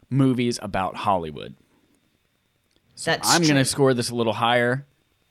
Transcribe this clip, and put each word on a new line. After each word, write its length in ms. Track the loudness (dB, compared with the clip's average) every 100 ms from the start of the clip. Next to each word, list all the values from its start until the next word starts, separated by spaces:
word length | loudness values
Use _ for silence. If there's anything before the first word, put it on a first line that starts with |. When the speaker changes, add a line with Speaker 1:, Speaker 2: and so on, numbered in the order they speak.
| -4
Speaker 1:
movies 480 | 2 2 2 -2 -4
about 340 | -6 -4 -4 -2
Hollywood. 580 | 0 0 -2 -12 -16 -18 _ _ _ _ _ _ _ _ _ _ _ _ _
So 160 | -10 -6
Speaker 2:
That's 160 | -4 0
Speaker 1:
I'm 140 | 2
gonna 120 | 4 2
Speaker 2:
true. 40 |
Speaker 1:
score 300 | 2 2 2
this 160 | 2 -2
a 40 |
little 180 | -2 -2
higher, 540 | 0 2 2 2 -2 -8 _ _ _ _